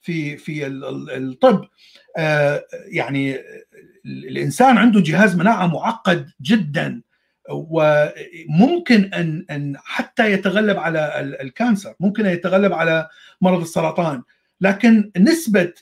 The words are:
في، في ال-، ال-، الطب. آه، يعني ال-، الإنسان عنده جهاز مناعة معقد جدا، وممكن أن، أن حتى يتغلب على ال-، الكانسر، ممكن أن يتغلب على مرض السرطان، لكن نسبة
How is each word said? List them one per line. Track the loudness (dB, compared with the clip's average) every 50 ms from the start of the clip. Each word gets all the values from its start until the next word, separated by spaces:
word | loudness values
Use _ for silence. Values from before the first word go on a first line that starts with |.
في، | _ -8 -6 -6 -6 -8 -8 -10
في | -12 -10 -10 -8 -8 -8
ال-، | -10 -10 -10
ال-، | -10 -10 -10 -10 -10
الطب. | -10 -8 -8 -8 -2 2 2 4 4 2 -2 -6 _ _ _ _ _ _ _ _ -6 -4
آه، | -2 0 0 2 0 0 0 -2 -6 -10 -16 -18 -14 -8
يعني | -6 -6 -4 -4 -4 -4 -2 -4 -4
ال-، | -8 -10 -16 -20 -20 -20 _ _ -20 -20 _ _ _ -16
الإنسان | -16 -14 -14 -12 -10 -8 -6 -6 -2 0 4 4 6 6 6
عنده | 6 6 4 4
جهاز | 2 2 2 4 4 4 2
مناعة | 2 2 2 2 2 0 -2
معقد | -2 -2 -4 -6 -6 -4 -2 -2 -2 -2 -4 -8 _ -8
جدا، | -2 0 0 0 0 -2 -4 -4 -6 -6 -8 -10 -14 _ _ _ _ _ _ _ _ -12
وممكن | -10 -10 -8 -4 -2 2 2 4 4 2 2 0 -2 -8 -16 -18 -20 -16 -8 0 4 4 4 4 4 0 0 2 4 4 4 2 -2
أن، | -4 -4 -4 -4 -6 -8 -10
أن | -8 -8 -8 -8 -8 -10
حتى | -12 -10 -8 -8 -8 -4 _ 0 0 2
يتغلب | 0 0 0 0 0 0 0 0 0 -2
على | -2 -4 -2 -2 -4 -4 -4 -6
ال-، | -8 -8 -10 -12
الكانسر، | -12 -12 -8 -4 -2 0 0 -2 -4 -8 -8 -4
ممكن | -4 -2 0 0 0
أن | 0 0
يتغلب | -2 -2 0 2 2 2 2 0
على | 0 0 0 0 0 -2 -6 _ -20 -20 -20 _ 0
مرض | 2 2 2 2
السرطان، | -2 -4 -4 -2 -2 -2 -2 -2 -2 -2 -4 -6 -10 _ _ _ _ _ _ -2
لكن | 0 0 2 4 4 6 6 6 4 2 2 2
نسبة | 4 4 4 2 0 2 2 2 2 0 -4 _